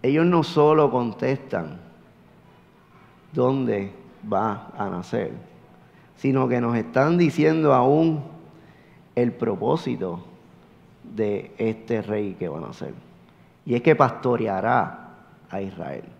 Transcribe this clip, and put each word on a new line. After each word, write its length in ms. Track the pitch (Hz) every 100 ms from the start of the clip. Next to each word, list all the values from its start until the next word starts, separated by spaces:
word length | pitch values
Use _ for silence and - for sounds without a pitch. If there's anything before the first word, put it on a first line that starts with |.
ellos 240 | 131 151 170
no 160 | 175
solo 480 | 147 156 147 156 151
contestan 880 | 123 120 104 127 135 - 95 80 90 - - - - - - - - _ _ _ - - - -
dónde 600 | 151 127 135 123 104 98 - - - 110
va 420 | 101 110 101 - -
a 120 | 101
nacer, 420 | 87 90 117 92 - - - - - - - - _
sino 320 | 139 135 127
que 120 | 123
nos 160 | 120 117
están 400 | 113 131 143 175
diciendo 560 | 165 170 160 160 151
aún 500 | 131 127 151 165 151 139 - - - - - - - -
el 180 | - 120
propósito 920 | - 117 95 110 160 139 120 92 85 - - - - - - - _
de 500 | - 110 104 101 - -
este 440 | 113 110 - 113
rey 320 | 104 107 101
que 140 | 92 87
va 100 | 73
a 40 |
nacer. 320 | 67 - - - - - - _ - _
Y 100 | -
es 80 | 120
que 120 | 160
pastoreará 1160 | 151 127 - 127 120 110 95 107 127 92 - - - - - -
a 120 | 98
Israel. 440 | 98 87 73 62 -